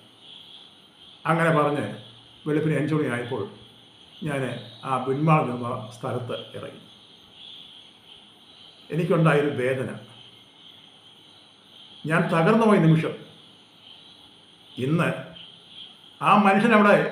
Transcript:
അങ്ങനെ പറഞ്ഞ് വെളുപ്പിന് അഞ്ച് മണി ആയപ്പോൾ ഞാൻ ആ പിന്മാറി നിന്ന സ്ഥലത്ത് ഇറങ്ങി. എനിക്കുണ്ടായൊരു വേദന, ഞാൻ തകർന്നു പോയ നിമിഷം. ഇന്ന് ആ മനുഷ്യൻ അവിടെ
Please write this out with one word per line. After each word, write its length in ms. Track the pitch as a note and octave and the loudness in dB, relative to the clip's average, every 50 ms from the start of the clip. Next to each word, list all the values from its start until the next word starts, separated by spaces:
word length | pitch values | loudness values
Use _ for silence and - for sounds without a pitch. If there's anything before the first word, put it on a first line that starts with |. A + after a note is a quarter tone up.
| - - - _ - - - - - - - - - - - - - _ _ _ - - - - - D#3 | -20 -20 -20 _ -20 -20 -20 -20 -20 -20 -20 -20 -20 -20 -20 -20 -20 _ _ _ -20 -20 -20 -8 -2 -2
അങ്ങനെ 200 | E3 E3 E3 E3 D3+ D3 | 0 2 2 2 2 2
പറഞ്ഞ് 280 | D3 D3 D3 C#3 A2 G2+ - - - - - - - - - - - | 2 2 0 -2 -4 -6 -8 -12 -16 -20 -20 -20 -20 -20 -20 -12 -8
വെളുപ്പിന് 300 | D#3 D3+ D3+ D3+ D#3+ D3 C3+ | -4 -4 -2 0 0 0 0
അഞ്ച് 140 | D3+ - D#3 | -2 -2 -2
മണി 140 | D3+ D3 B2+ A#2+ | -2 -2 -2 -4
ആയപ്പോൾ 280 | A#2+ A#2 A#2+ C3 G#2+ G2 - - - - - - - - - - - - - - - F#3+ D3+ | -4 -6 -6 -6 -8 -8 -10 -12 -18 -20 -20 -20 -20 -20 -20 -20 -20 -20 -20 -18 -12 -8 -6
ഞാൻ 140 | C#3+ C#3 C3 A#2+ A#2 A#2 - - - - - C3+ | -4 -4 -4 -6 -8 -10 -14 -18 -20 -14 -8 -6
ആ 20 | C3 B2+ B2+ | -4 -4 -2
പിന്മാറി 380 | C3+ C3+ D3 D#3 D#3+ D#3 D#3 C3+ B2 | -4 -2 0 2 2 2 2 2 -2
നിന്ന 180 | B2 A#2+ A#2+ A#2+ C3 B2 A#2 - - | -4 -6 -6 -8 -8 -8 -10 -14 -14
സ്ഥലത്ത് 400 | - - B2+ A#2 B2 A#2 A#2 A#2 - - - - G#2+ | -12 -10 -8 -6 -8 -8 -8 -10 -10 -10 -14 -14 -14
ഇറങ്ങി. 260 | - - D#2 D#2 - - - - - - - - - - - - - - - - - - - - - - - - - - - - - - - - - - - - - - - - - - | -14 -14 -16 -18 -20 -20 -20 -20 -20 -20 -20 -20 -20 -20 -20 -20 -20 -20 -20 -20 -20 -20 -20 -20 -20 -20 -20 -20 -20 -20 -20 -20 -20 -20 -20 -20 -20 -20 -20 -20 -20 -20 -20 -20 -16 -8
എനിക്കുണ്ടായൊരു 600 | D#3+ D#3 F3 - F3+ E3 D#3+ D#3+ C#3+ D3 D3 D3 A#2+ A#2+ B2 | -6 -4 -2 0 2 4 4 4 4 4 2 0 -2 -2 -2
വേദന, 280 | C3 C3 C3 B2 A2 - - - - - - - - - - - _ _ - - - - - - - _ - _ - - - - - - - - - _ _ _ _ - - - - - - - D3 | -2 -2 -2 -4 -6 -8 -12 -14 -18 -20 -20 -20 -20 -20 -20 -20 _ _ -20 -20 -20 -20 -20 -20 -20 _ -20 _ -20 -20 -20 -20 -20 -20 -20 -20 -20 _ _ _ _ -20 -20 -20 -20 -20 -14 -6 -2
ഞാൻ 100 | D#3+ F3+ F3 - F3 | 0 0 0 0 0
തകർന്നു 340 | E3 E3 G#3 A3 A3+ A#3 G#3+ | 2 2 4 4 4 4 4
പോയ 100 | G3+ F3 D#3+ | 4 4 6
നിമിഷം. 300 | D#3+ D#3+ - - - - - - - - - - - - - - _ _ _ - - - - - - - - - - - - - _ - - - - - A#2+ B2 | 4 4 4 2 -2 -8 -10 -14 -20 -20 -20 -20 -20 -20 -20 -20 _ _ _ -20 -20 -20 -20 -20 -20 -20 -20 -20 -20 -20 -20 -20 _ -20 -20 -20 -18 -10 -6 -4
ഇന്ന് 220 | C3+ D#3 F3 D3 C3 - - - - - - - - - - - - - - - - - - - - - - | -2 0 0 0 -2 -2 -6 -10 -14 -18 -20 -20 -20 -20 -20 -20 -20 -20 -20 -20 -20 -20 -20 -20 -20 -14 -4
ആ 100 | C#3+ D#3+ G3 G#3 G3 | 2 4 4 6 6
മനുഷ്യൻ 260 | G3 G3 G#3 G#3+ A#3+ A3 | 4 4 4 4 4 4
അവിടെ 180 | G#3 G3+ G3+ F#3 D#3 D#3+ D#3 | 6 6 6 6 4 2 0